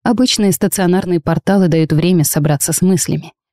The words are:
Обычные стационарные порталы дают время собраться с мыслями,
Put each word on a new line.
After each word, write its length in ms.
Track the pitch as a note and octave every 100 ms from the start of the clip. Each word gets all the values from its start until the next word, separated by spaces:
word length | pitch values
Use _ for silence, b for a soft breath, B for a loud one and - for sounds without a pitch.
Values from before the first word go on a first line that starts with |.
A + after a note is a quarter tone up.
Обычные 480 | A3+ A3+ B3+ - G3+
стационарные 720 | F3+ G3 - F3+ F#3 F#3 F3
порталы 480 | E3+ E3 - G3+ F3+
дают 240 | D#3+ D#3
время 320 | D3+ F3 F3+ D3+
собраться 480 | D#3 D3+ D3 -
с 80 | D#3+
мыслями, 500 | F#3 F#3 - D#3 E3 _ _